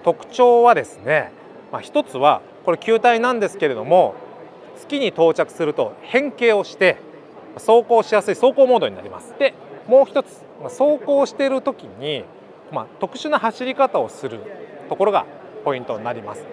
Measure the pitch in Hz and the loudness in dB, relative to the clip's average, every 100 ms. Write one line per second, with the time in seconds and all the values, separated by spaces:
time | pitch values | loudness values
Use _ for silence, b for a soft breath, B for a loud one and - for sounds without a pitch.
0 | 170 160 - - 247 240 240 185 117 - | -2 -2 -8 2 4 6 6 4 0 -10
1 | 104 151 120 - - - - 123 - 294 | -2 -2 -2 -14 -20 -20 -14 -14 -4 -4
2 | - 127 143 117 - - - 170 - 226 | -4 0 2 2 -4 -6 -4 -2 0 2
3 | 240 233 240 240 190 - 151 117 113 180 | 2 2 0 -2 -4 -2 -2 -2 2 4
4 | 131 - - - - - - - - 285 | 4 -2 -18 -20 -20 -20 -20 -20 -8 -4
5 | 226 165 165 160 156 - 156 147 113 - | -4 2 0 2 -4 -4 -4 -2 -4 -6
6 | - 247 285 - 233 208 180 - 185 - | -4 -2 -2 -2 0 0 -2 0 0 0
7 | - - - - - - - 233 226 233 | -10 -20 -20 -20 -20 -8 4 4 4 0
8 | 202 208 202 175 247 277 254 240 131 95 | 2 -2 0 0 0 4 4 4 0 -6
9 | 101 90 - - - - - - - 254 | -16 -18 -18 -2 -2 -2 -20 -18 4 4
10 | 269 285 - - - - 139 - 285 294 | 4 -2 -6 -16 -20 -16 -14 -2 0 0
11 | - 277 269 - 277 262 269 - 120 95 | 0 0 0 -2 -2 -2 -4 -8 -18 -12
12 | 143 139 95 - - - - 143 110 - | -8 -8 -10 -20 -20 -20 -12 -10 -10 -10
13 | 185 - 311 294 226 220 254 254 262 170 | -10 -8 -4 -2 -2 -4 -8 -2 0 0
14 | 110 - 131 110 98 - - - - - | -4 -8 -12 -12 -16 -18 -18 -20 -12 -2
15 | 202 196 - - - - 143 131 123 110 | 0 0 -4 -16 -20 -10 -6 -6 -8 -8
16 | 117 117 107 101 - | -8 -10 -12 -16 -18